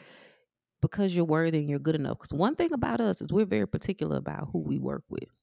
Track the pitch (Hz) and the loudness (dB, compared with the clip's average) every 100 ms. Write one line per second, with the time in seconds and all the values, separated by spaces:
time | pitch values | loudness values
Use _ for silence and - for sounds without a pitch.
0 | - - - _ _ _ _ - - - | -20 -20 -20 _ _ _ _ -2 -2 2
1 | 196 175 165 156 165 160 147 143 147 156 | 2 2 4 4 4 2 0 0 0 0
2 | 135 - - 143 208 320 339 277 - 233 | 0 -4 -4 0 0 2 0 0 0 0
3 | 220 180 - 185 202 107 101 - - 185 | 0 0 0 2 2 0 0 -2 -2 -2
4 | 156 69 - 76 - 175 - - 64 69 | -2 -2 -2 -6 -6 -4 -2 -2 -2 -6
5 | - - - _ | -8 -10 -10 _